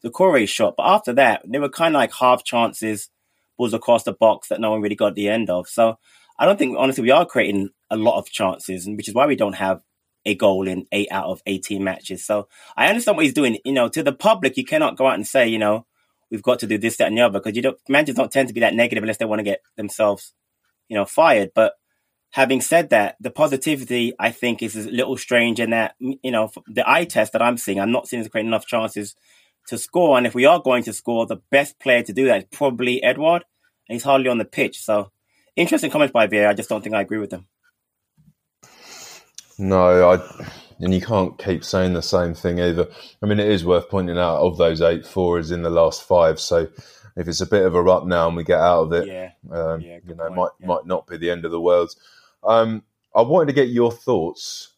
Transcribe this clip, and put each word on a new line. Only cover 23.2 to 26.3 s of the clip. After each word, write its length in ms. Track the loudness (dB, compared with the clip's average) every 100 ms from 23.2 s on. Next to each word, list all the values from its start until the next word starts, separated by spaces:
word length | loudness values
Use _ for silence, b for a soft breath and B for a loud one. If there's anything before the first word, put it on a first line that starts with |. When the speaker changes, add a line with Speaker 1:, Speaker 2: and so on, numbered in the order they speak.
Speaker 1:
the 100 | -12
positivity, 840 | -2 0 0 -4 -6 -4 -2 -2 -2
I 120 | -4
think, 300 | -2 -6 -4
is 140 | -8 -8
a 140 | -6
little 260 | -4 -4 -6
strange 460 | 0 0 0 -2
in 80 | -2
that, 260 | -2 -2 _
m-, 180 | -10 -8
you 100 | -4